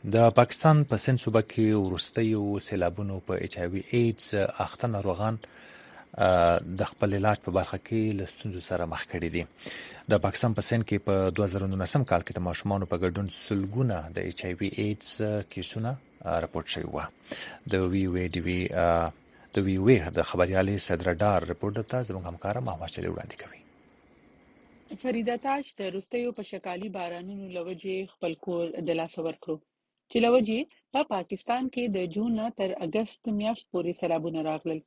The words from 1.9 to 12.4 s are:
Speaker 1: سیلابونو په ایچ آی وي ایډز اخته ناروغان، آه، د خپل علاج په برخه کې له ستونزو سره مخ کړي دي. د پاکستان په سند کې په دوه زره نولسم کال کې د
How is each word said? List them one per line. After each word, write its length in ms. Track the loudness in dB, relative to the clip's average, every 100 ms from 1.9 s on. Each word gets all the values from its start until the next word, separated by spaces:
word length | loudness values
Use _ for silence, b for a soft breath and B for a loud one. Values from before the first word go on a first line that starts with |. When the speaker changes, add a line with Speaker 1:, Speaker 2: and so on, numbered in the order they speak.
| 0 -2 0 2 2 0 -2 -2
Speaker 1:
سیلابونو 540 | 0 0 0 -4 -6 -4
په 100 | -4
ایچ 120 | -4 -4
آی 100 | -4
وي 80 | -4
ایډز 420 | 0 2 2 2 0 2 0 -2
اخته 260 | -6 -2 -2 0
ناروغان، 420 | -2 0 -2 -2
آه، 1200 | -8 -20 -20 -20 -20 -20 -16 2 6 8 6 4 0 -4
د 100 | -4
خپل 260 | -2 0 2
علاج 200 | 2 0 0
په 100 | -2
برخه 220 | -2 -8 -4
کې 340 | 0 0 -2
له 120 | -6
ستونزو 280 | -8 -10 -8 -4
سره 220 | -4 -2
مخ 160 | -6 -6
کړي 180 | -4 -2 -2
دي. 80 | -6 B B B B B 2
د 100 | 2 4
پاکستان 300 | 2 2 2
په 80 | 2
سند 200 | 0 0
کې 200 | -2 2
په 260 | 2 2 0
دوه 100 | 0 0
زره 160 | -2
نولسم 340 | -2 2 2 4
کال 80 | 2
کې 120 | 0
د 120 | -4